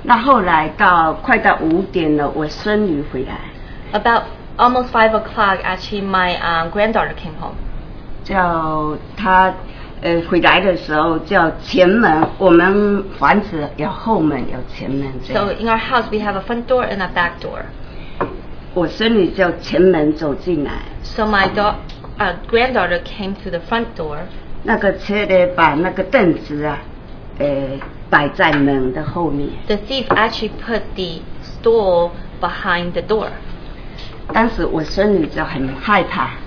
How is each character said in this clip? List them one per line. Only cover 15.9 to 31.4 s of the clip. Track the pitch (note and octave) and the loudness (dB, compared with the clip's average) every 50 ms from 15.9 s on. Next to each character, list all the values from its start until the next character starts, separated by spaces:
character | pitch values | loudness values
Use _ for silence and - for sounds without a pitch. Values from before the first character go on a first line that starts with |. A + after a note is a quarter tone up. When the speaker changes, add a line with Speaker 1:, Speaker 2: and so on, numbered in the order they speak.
| C4 A#3+ G#3+ - | 0 0 0 0
Speaker 2:
we | G#3 G#3+ | -2 -2
have | G#3 G#3 G3 | -2 -2 -4
a | G3 | -4
front | F#3+ - A#3+ A#3 A#3 | -4 -4 -4 -4 0
door | - C4 B3+ A#3 | 2 2 2 2
and | - G3+ G3 | 0 -2 -4
a | F#3 F3+ - | -4 -2 0
back | F#3 F3 E3+ - - | 0 0 0 -2 -6
door. | - - - - - - - - - - - - - - - - - - - - - - - - - - - | -10 -10 -8 -8 -10 -10 -10 -12 -12 -12 -12 -12 -12 -10 -6 -6 -6 -6 -6 -12 -12 -12 -12 -12 -12 -6 -2
Speaker 1:
我 | F#3 E3+ | -2 -2
孙 | D3+ - - A3 A3+ A#3 | -2 -2 0 0 2 4
女 | G#3+ F3+ D#3 | 4 4 2
叫 | - - F#3 F3 E3 | 2 2 2 2 0
前 | - - - - D3 | -2 -6 -2 2 4
门 | F3+ F#3+ F3+ D#3+ D3+ D3+ D#3 | 6 6 6 4 2 0 0
走 | D3+ D#3+ D3+ C3 | 0 -2 -4 -4
进 | A#2 - F3+ F3 D3+ C#3+ | -4 -2 -2 -2 -2 -2
来。 | B2+ - - - - - - - | -4 -6 -8 -8 -10 -12 -10 -10
Speaker 2:
So | - - - A3 | -8 -4 -2 0
my | G#3+ - G#3+ F#3+ F#3 - | 2 4 2 2 2 2
dau-, | G#3+ G3+ G#3 - - - - - - - - - - | 2 0 0 0 -2 -8 -12 -14 -14 -14 -14 -4 -2
uh, | G#3 F#3+ F3 - - - | -2 -2 -2 -4 -6 0
granddaughter | - A3+ A#3+ B3+ B3+ A#3 F3+ F3 F3 E3+ - | 2 2 2 4 2 0 2 2 0 -2 -2
came | - - - G#3 F#3+ G3 G3 - | -6 -10 -8 -6 -6 -6 -6 -8
to | G3+ | -6
the | E3+ E3+ | -6 -6
front | E3 - A#3 A#3 A#3 A3+ - | -4 -2 -2 -2 -2 -4 -6
door. | - E3 D3+ D3 D3+ F3 F3+ - - - - - - - | -8 -8 -6 -6 -8 -8 -10 -12 -12 -10 -8 -8 -6 0
Speaker 1:
那 | - G#3 G#3 | 0 0 2
个 | G#3+ G3+ - - | 2 0 0 0
车 | - - G3+ G#3+ G3+ | -4 -2 -2 0 2
呢， | F#3+ F#3+ F#3 F3+ F3+ - | 4 6 6 6 4 4
把 | - E3 D#3 C#3+ | 4 4 4 4
那 | C#3+ F3 F#3 | 2 0 0
个 | F3+ - F#3 | 0 -2 -4
凳 | - - C4 G3+ E3+ D3 - | 0 2 4 4 4 2 2
子 | - - D3 D3 D3 | -2 -8 -6 -4 -4
啊， | D3+ - - - - - - - - - - - - - - | -4 -4 -6 -8 -12 -16 -16 -16 -16 -16 -16 -14 -14 -6 -4
呃， | C#3 D3 C#3+ F3 - F3 C#3 C3+ - - - - - - | -2 -2 0 -2 -2 -4 -6 -8 -10 -12 -12 -14 -6 2
摆 | - D#3 D3 C#3 | 2 2 2 2
在 | - - F#3+ E3 | 0 2 2 2
门 | D3 D3 C#3 C#3 C#3 C3+ C3 C3 B2+ | 4 4 4 4 2 2 0 0 -2
的 | D#3 D#3 | -4 -6
后 | - - F3 F3 D#3 | -4 -4 -2 -2 -2
面。 | C#3+ C#3 C#3+ - - - - - | -2 -2 -4 -4 -6 -8 -4 -2
Speaker 2:
The | G#3+ | -2
thief | G3+ - - C4+ C4+ A#3 - | -2 -2 -4 -4 -4 -2 0
actually | - - G#3+ A3+ - - A3 G#3+ - - - | 0 0 0 0 -2 -4 -6 -6 -6 -8 -6
put | - A#3 G#3 - - - | -4 -4 -4 -4 -6 -6
the | - F#3 E3+ E3 E3+ - - - - | -6 -6 -6 -6 -10 -10 -10 -10 -10